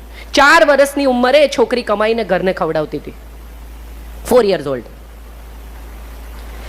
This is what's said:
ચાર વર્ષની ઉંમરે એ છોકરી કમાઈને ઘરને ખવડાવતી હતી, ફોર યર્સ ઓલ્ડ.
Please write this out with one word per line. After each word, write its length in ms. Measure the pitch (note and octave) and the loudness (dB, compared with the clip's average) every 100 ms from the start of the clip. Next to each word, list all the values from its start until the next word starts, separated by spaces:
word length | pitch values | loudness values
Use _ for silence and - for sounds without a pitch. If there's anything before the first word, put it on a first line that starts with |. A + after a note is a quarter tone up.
| - - - | -18 -18 -4
ચાર 320 | - C#4 E4 D4+ | 2 6 6 6
વર્ષની 400 | C#4 C#4 C#4+ C#4 | 4 2 2 0
ઉંમરે 380 | B3 B3 C#4 | 2 2 4
એ 40 | C#4+ | 4
છોકરી 340 | - A3+ A#3+ | 2 0 0
કમાઈને 420 | A#3 G#3 G#3+ A3+ | -2 0 0 0
ઘરને 300 | G#3 F3+ F#3 | -2 0 0
ખવડાવતી 440 | F3+ E3 D#3+ D3+ D3+ | -2 -2 -2 -4 -6
હતી, 160 | - - - - - - - - - - - - - | -10 -16 -18 -20 -20 -20 -20 -18 -18 -18 -18 -12 0
ફોર 160 | B3 G#3 | 2 4
યર્સ 220 | F3 C#3+ | 0 -2
ઓલ્ડ. 160 | B2+ A2 - - - - - - - - - - - - - - - - - | -6 -8 -18 -20 -20 -20 -20 -20 -20 -18 -18 -18 -18 -18 -18 -16 -16 -16 -14